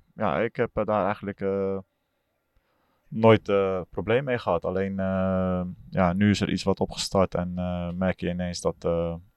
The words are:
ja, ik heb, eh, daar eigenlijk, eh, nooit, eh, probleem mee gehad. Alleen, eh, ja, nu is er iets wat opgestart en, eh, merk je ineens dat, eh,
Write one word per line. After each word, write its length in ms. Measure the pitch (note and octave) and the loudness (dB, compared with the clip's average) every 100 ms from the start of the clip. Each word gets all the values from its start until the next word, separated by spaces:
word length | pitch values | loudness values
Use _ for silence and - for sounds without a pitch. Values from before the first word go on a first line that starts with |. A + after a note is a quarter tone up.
| - - | -18 -4
ja, 240 | G#2 D2 | -2 0
ik 160 | A2+ - | -2 -2
heb, 220 | A2+ - | -2 -2
eh, 80 | G#2 | 0
daar 200 | G#2+ F#2+ | 0 0
eigenlijk, 360 | G#2+ G2+ G2+ | -2 -6 -4
eh, 360 | G2 G2 G2 F#2+ - _ _ _ _ _ _ _ _ _ _ _ _ | -2 0 -2 -4 -8 _ _ _ _ _ _ _ _ _ _ _ _
nooit, 420 | A2 A2 A2 - | 4 6 6 4
eh, 320 | G2 F#2+ F#2+ E2+ | 2 2 0 -4
probleem 340 | - F2+ A#2+ | -6 0 0
mee 140 | C#3 A#2+ | 0 -2
gehad. 280 | - F2 F2 | 0 0 0
Alleen, 340 | F#2 G2 G2 | -2 -2 -2
eh, 640 | F#2+ F#2+ F#2+ F#2 F#2 F2+ F2+ - - | -2 0 0 0 0 -2 -4 -8 -6
ja, 240 | G2 F2+ | 0 2
nu 160 | F#2 G#2 | 4 4
is 120 | F#2+ | 4
er 80 | F#2+ | 0
iets 140 | F#2 | 0
wat 160 | G2 F#2+ | -2 -2
opgestart 560 | F#2 - - G2 F#2 - | -2 -4 -2 0 2 0
en, 180 | F2+ F2+ | -4 -4
eh, 340 | F2+ F2+ F2 | -4 -4 -6
merk 280 | F2 F#2 - | -2 -2 -2
je 100 | F2+ | -4
ineens 320 | F2+ F2+ F2 | -4 -6 -4
dat, 140 | F2+ E2 | -4 -4
eh, 360 | E2+ E2+ E2+ E2+ F2 | -2 0 -2 -6 -12